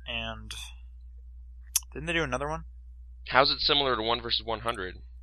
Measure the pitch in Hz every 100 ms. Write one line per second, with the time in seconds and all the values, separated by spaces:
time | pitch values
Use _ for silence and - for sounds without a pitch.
0 | - 117 113 110 107 - - - - -
1 | - - - - - - - - - 131
2 | 160 165 147 127 143 160 - - - -
3 | - - - 123 143 135 - 143 135 113
4 | 113 120 117 113 110 110 117 117 92 90
5 | - -